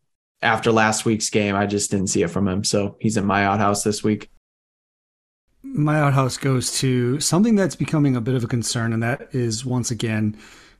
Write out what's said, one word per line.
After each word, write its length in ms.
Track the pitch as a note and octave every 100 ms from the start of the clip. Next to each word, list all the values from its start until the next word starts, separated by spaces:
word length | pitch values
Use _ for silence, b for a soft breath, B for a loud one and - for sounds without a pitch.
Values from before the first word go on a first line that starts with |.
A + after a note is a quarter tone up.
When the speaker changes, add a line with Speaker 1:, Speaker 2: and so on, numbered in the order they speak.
| _ _ _ _
Speaker 1:
after 300 | A#2+ A2 A#2
last 340 | A2+ A2 A2
week's 240 | A#2+ A2 -
game, 280 | A2 G2+ G2
I 100 | G2+
just 240 | G2+ -
didn't 160 | G2+ F#2+
see 160 | G2+
it 80 | F2
from 160 | F2+ G2
him. 160 | F#2
So 360 | G#2 G#2+ G2+ -
he's 160 | A2 G#2+
in 100 | G2
my 180 | G2
outhouse 380 | G2 G2+ G2+ G2+
this 220 | A2 G#2
week. 260 | A2 G#2+ - _ _ _ _ _ _ _ _ _ _ _ _ _
Speaker 2:
My 340 | C4+ C4 D3+ D3+
outhouse 380 | C#3+ C3+ C3 -
goes 420 | C#3 C3 B2 -
to 400 | C3+ B2+ B2 C#3+
something 380 | - E3 A3+ G#3
that's 180 | F3+
becoming 400 | - C#3+ D#3+ C#3+
a 60 | B2
bit 160 | A2+ B2+
of 80 |
a 20 | A#2
concern, 440 | B2 A2+ A#2+ A2+
and 100 | A2+
that 280 | A#2 C#3 -
is, 340 | C3 A#2+ A2 C3
once 240 | B2 A2+
again, 460 | A2+ A#2 A2 G#2+ G#2+ B B B B